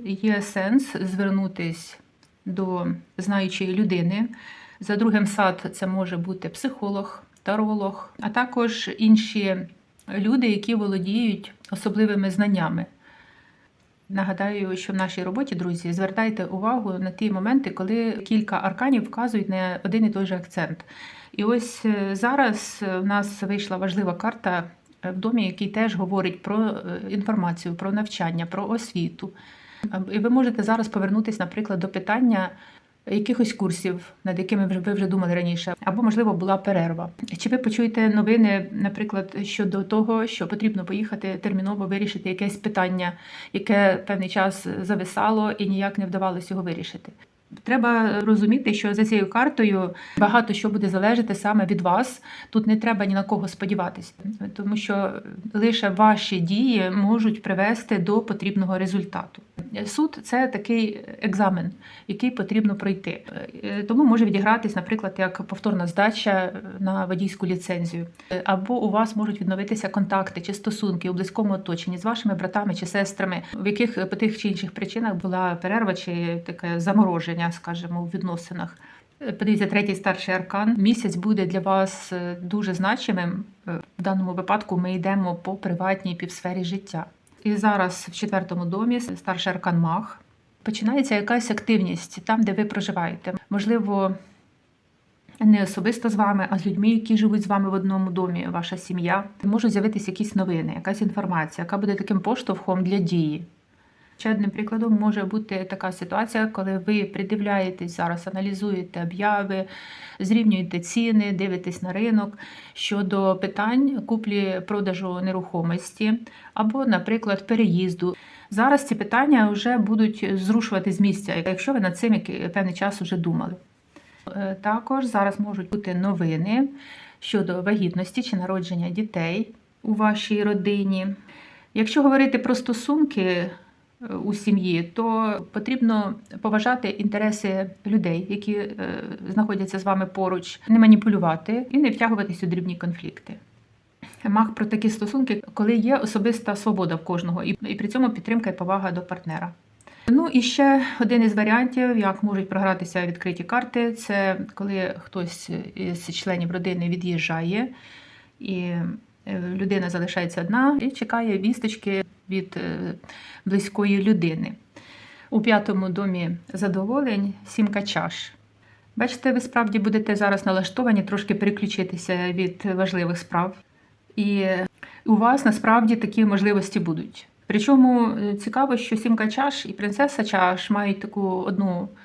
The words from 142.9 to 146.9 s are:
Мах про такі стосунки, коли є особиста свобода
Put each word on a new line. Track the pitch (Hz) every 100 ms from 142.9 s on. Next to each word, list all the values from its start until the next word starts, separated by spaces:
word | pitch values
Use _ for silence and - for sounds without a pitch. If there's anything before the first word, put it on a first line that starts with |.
| 170 - - - - - _ _ _ _ _ - -
Мах | 226 202 220
про | - 214
такі | 214 214
стосунки, | 214 208 269 262 208 -
коли | - 214
є | 233 220 269
особиста | 214 226 214 226 - 202
свобода | 220 185 175